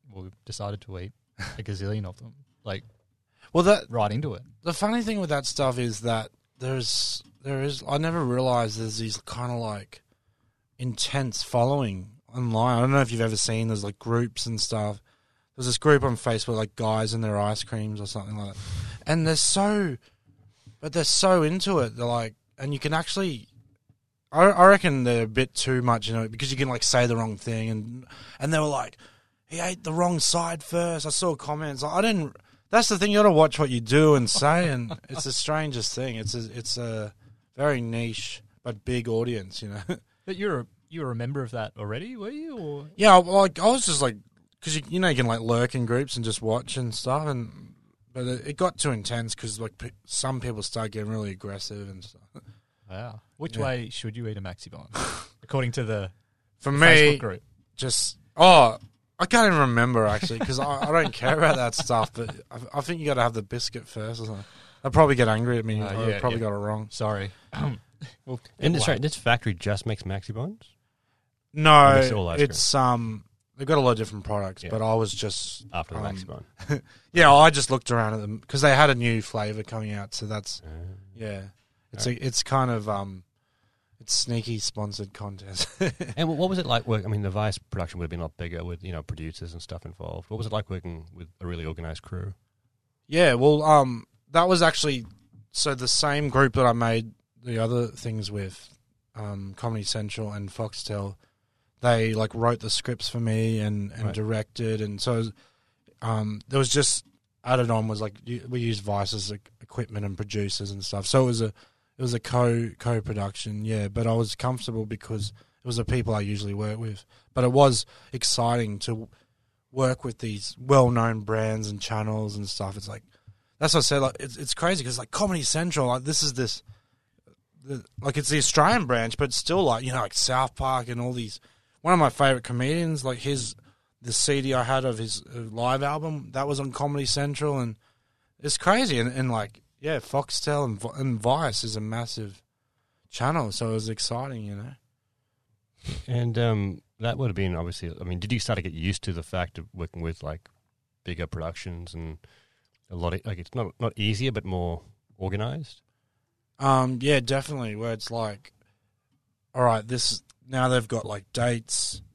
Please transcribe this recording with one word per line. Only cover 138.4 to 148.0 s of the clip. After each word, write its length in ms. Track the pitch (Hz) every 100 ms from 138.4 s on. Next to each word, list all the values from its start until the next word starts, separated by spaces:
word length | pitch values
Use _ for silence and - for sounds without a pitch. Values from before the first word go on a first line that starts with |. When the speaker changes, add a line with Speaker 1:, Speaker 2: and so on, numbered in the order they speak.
| 147 -
Speaker 2:
crazy. 420 | - 220 254 131
And, 100 | 117
and, 220 | 127 131
like, 300 | 113 101 - _ _
yeah, 180 | 147 151
Foxtel 640 | - 139 139 - - 147
and 160 | 135 104
Vi-, 100 | 117 -
and 240 | 135 117
Vice 440 | 113 139 156 107
is 100 | 113 107
a 40 |
massive 600 | 107 113 120 - 104 95 _ _ _ _ _ _ _
channel, 400 | - 123 165 113
so 180 | 95 113
it 40 |
was 140 | 110 110
exciting, 560 | 107 - 120 139 123
you 100 | 104 101
know. 160 | 120 135 _ _ _ _ _ _ _ _ _ _ - - -
Speaker 3:
And, 320 | 120 120 113
um, 440 | 117 107 98 90 _ _
that 200 | 113 120
would 100 | 127
have 80 | 95
been 180 | 95
obviously, 380 | 85 85 85 85 -